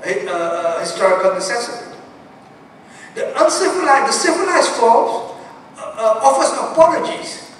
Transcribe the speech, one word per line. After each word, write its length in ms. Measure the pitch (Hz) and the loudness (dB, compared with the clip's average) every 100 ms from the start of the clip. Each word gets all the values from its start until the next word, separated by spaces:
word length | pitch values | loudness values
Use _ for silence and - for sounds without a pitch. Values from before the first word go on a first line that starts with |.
| 170 | -4
uh, 260 | 196 185 | -6 -4
uh, 480 | 175 170 170 170 170 | -4 -4 -2 -2 -4
historical 540 | 180 - 190 - - | -6 0 2 2 2
necessity. 640 | 277 - 262 240 - - - - - - - - - - - - - - - | 0 -4 -4 -6 -10 -14 -18 -20 -20 -20 -20 -20 -20 -20 -20 -20 -20 -16 -8
The 180 | - - | -6 2
uncivilized, 640 | 320 - 381 370 311 277 277 | 2 2 0 0 4 4 2
the 60 | |
civilized 580 | - 339 330 392 330 - - | 0 0 0 0 2 0 2
form, 560 | 233 - - - - - - - - - | 4 4 2 -4 -8 -14 -18 -20 -20 -16
uh, 60 | |
uh, 380 | - - 220 220 | -16 -2 0 4
offers 320 | 269 269 269 | 4 4 2
apologies. 1000 | - - 311 320 - - - - - - - | 0 -4 4 4 4 -4 -6 -10 -14 -18 -20